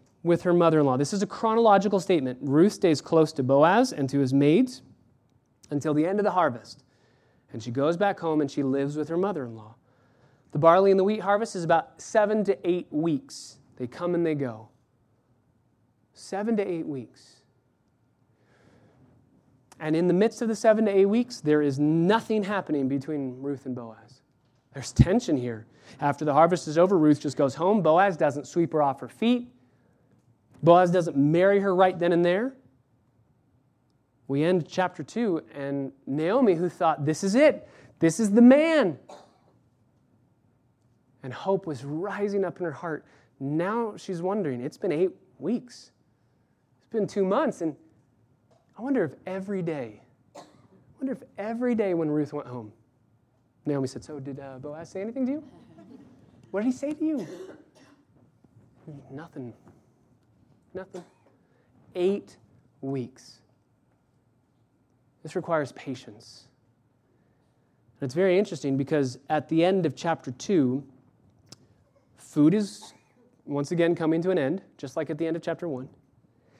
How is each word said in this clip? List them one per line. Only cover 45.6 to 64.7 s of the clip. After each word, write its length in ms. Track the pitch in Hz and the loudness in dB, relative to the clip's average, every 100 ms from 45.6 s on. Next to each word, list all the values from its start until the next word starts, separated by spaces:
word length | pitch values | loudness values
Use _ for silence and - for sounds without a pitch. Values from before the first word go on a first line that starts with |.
| - - - _ _ _ _ _ _ _ _ _ | -6 -20 -20 _ _ _ _ _ _ _ _ _
It's 100 | _ | _
been 180 | 226 196 | -4 -2
two 200 | 208 185 | -2 0
months, 340 | 220 320 - | 0 0 -2
and 160 | 165 139 _ _ _ _ _ _ _ _ _ - | -6 -8 _ _ _ _ _ _ _ _ _ -14
I 40 | |
wonder 220 | 247 262 | -4 -2
if 100 | 160 - - | -2 -6 -10
every 340 | 190 190 196 | -10 -6 -6
day, 400 | 170 151 117 104 _ _ _ - | -4 -6 -10 -14 _ _ _ -20
I 60 | - _ _ _ _ _ | -20 _ _ _ _ _
wonder 140 | 269 | -10
if 100 | 233 - - | -10 -12 -12
every 380 | 208 233 247 | -10 -4 -2
day 180 | 226 202 | 0 0
when 180 | 170 160 | 0 0
Ruth 220 | 151 147 | -2 -4
went 140 | 147 135 | -8 -12
home, 260 | 123 107 - _ _ _ _ _ _ _ _ - | -14 -14 -20 _ _ _ _ _ _ _ _ -6
Naomi 220 | 139 131 | -4 -4
said, 140 | 131 | -8
"So 160 | - 147 | -14 -14
did, 220 | 135 135 | -14 -14
uh, 180 | 135 131 | -16 -16
Boaz 280 | 147 156 165 | -14 -14 -14
say 140 | 190 | -12
anything 240 | 214 262 254 | -10 -6 -4
to 60 | |
you? 120 | 294 302 - - - - - - - _ _ - | -6 -10 -20 -20 -20 -20 -20 -20 -20 _ _ -10
What 80 | 190 | -4
did 60 | 240 | -4
he 60 | |
say 200 | 254 285 | -4 -6
to 100 | 302 | -4
you?" 220 | 311 285 156 - - - _ _ _ _ _ _ _ _ _ _ _ _ - 143 - | -4 -4 -8 -14 -18 -20 _ _ _ _ _ _ _ _ _ _ _ _ -20 -20 -18
Nothing. 420 | 135 165 151 123 - - _ _ _ _ _ _ _ _ _ _ | -18 -16 -14 -16 -16 -20 _ _ _ _ _ _ _ _ _ _
Nothing. 320 | 185 185 185 170 _ _ _ _ _ _ _ _ | -16 -14 -16 -18 _ _ _ _ _ _ _ _
Eight 440 | 185 180 202 - - _ _ _ _ | -2 0 -2 -6 -20 _ _ _ _
weeks. 600 | 135 139 117 - - _ _ _ _ _ _ _ _ _ _ _ _ _ _ | -8 -6 -8 -14 -20 _ _ _ _ _ _ _ _ _ _ _ _ _ _